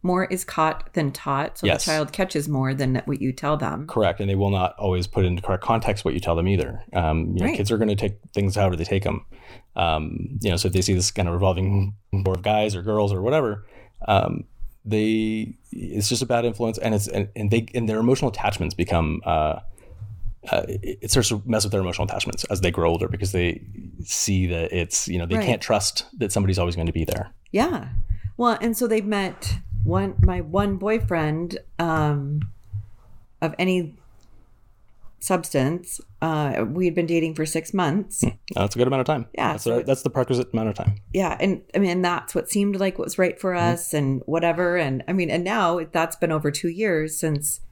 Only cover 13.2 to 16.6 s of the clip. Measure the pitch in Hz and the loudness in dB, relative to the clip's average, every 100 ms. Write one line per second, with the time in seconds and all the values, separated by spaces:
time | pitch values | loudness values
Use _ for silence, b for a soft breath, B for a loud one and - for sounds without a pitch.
13.2 | 107 156 120 104 B B B B - 98 | 2 2 0 -4 B B B B 2 2
14.2 | - 50 - - - - 107 107 107 113 | 2 -2 -8 -8 -10 -8 -2 0 2 2
15.2 | 110 110 110 - - - - 107 101 117 | 0 -2 -6 -10 -14 -10 -4 -2 0 0
16.2 | 123 120 117 113 | 2 2 2 0